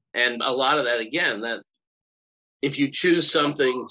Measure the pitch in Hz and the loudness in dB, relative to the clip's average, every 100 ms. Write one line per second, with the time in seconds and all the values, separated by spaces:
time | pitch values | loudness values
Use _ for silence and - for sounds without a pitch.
0 | _ 120 123 120 131 127 131 151 123 120 | _ 0 0 0 -2 0 2 2 2 -2
1 | 110 165 165 104 117 104 _ _ _ _ | -2 -2 -2 -2 -6 -8 _ _ _ _
2 | _ _ _ _ _ _ 143 143 139 - | _ _ _ _ _ _ -6 -2 -2 0
3 | 180 170 151 160 147 147 127 127 117 | 2 2 2 2 0 2 0 0 -6